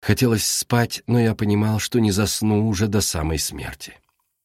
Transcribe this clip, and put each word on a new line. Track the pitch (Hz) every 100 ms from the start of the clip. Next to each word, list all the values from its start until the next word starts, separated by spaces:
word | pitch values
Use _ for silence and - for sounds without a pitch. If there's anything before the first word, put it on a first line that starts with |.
Хотелось | - 104 127 113 -
спать, | - - 120 117 - -
но | 120
я | 113
понимал, | 107 107 104 107 110
что | - 123
не | 107
засну | 95 101 - 107 104 110
уже | 98 107
до | 104
самой | 92 85 78 80
смерти. | - 73 80 - - - _ _ _ _